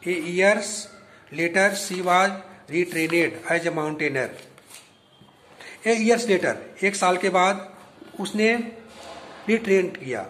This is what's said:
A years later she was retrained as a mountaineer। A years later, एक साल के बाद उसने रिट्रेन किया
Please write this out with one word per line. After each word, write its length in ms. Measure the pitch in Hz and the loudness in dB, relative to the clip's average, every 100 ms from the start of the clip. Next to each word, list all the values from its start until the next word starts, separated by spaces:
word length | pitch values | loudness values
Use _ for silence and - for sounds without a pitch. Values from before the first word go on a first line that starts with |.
| 175 | -4
A 80 | 180 160 | -4 -4
years 400 | 175 196 214 208 - - - - - - | 2 4 4 0 -8 -12 -18 -20 -20 -16
later 340 | 147 170 170 202 196 | -4 -2 2 2 2
she 180 | - 185 180 | -6 -4 2
was 240 | 180 190 196 - - - | 4 4 0 -14 -20 -6
retrained 680 | 151 170 165 160 170 165 - - | -2 -2 0 0 2 0 -2 -2
as 160 | 170 165 | -2 0
a 60 | 165 | -2
mountaineer। 540 | 151 151 151 135 123 - - - _ - - _ _ _ - _ _ - - - 220 | -4 -2 -4 -2 -4 -8 -20 -20 _ -20 -20 _ _ _ -20 _ _ -20 -20 -6 0
A 80 | 226 | 2
years 280 | 220 233 233 | 4 2 4
later, 260 | 185 151 110 - - | 2 2 -2 -8 -4
एक 120 | 190 202 | -2 0
साल 200 | 185 175 | 0 2
के 120 | 190 | 2
बाद 400 | 185 180 196 - - - - - - | 2 2 2 -6 -18 -20 -20 -20 -10
उसने 340 | 190 214 214 233 226 - - - - - - - - | -8 0 2 2 -4 -12 -20 -20 -18 -18 -18 -16 0
रिट्रेन 400 | 220 226 190 180 | 0 4 2 2
किया 360 | - 131 117 95 | -4 -8 -8 -8